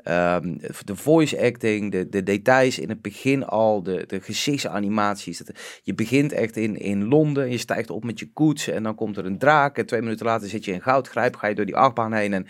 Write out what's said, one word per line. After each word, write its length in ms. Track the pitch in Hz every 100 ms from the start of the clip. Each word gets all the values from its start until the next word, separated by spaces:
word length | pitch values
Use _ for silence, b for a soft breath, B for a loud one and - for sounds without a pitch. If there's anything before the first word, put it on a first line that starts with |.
Ehm, 540 | - 85 87 87 85 80 - - -
de 100 | 98
voice 460 | - 160 151 -
acting, 500 | 120 120 113 107 104
de, 180 | 98 82
de 140 | 101
details 560 | 95 101 104 127 131 123
in 100 | -
het 120 | 110
begin 440 | 104 101 131 139 -
al, 380 | 107 110 104
de, 200 | 92 92 85
de 140 | 95
gezichtsanimaties. 1160 | - 104 - 143 98 90 101 107 104 101 - 82
Dat, 180 | - - B B
je 100 | B
begint 380 | 98 107 135 143
echt 260 | - 110 113
in, 200 | 110 101
in 300 | 95 101 104
Londen, 440 | 147 151 139 131
je 60 | 123
stijgt 320 | - - 110
op 140 | 92
met 160 | 117 110
je 120 | -
koets 360 | - 156 147 -
en 160 | 85
dan 120 | 110 110
komt 220 | 110 101
er 80 | 92
een 120 | 98
draak. 400 | 135 151 143 -
En 80 | 110
twee 160 | 117
minuten 240 | 113 110 113
later 240 | 113 98
zit 160 | 104 101
je 60 |
in 100 | 92
Goudgrijp, 540 | 127 135 127 - 123 -
ga 120 | 104
je 80 | 104
door 100 | 101
die 100 | -
achtbaan 380 | 131 120 113
heen. 200 | 110 104
En 140 | 98 95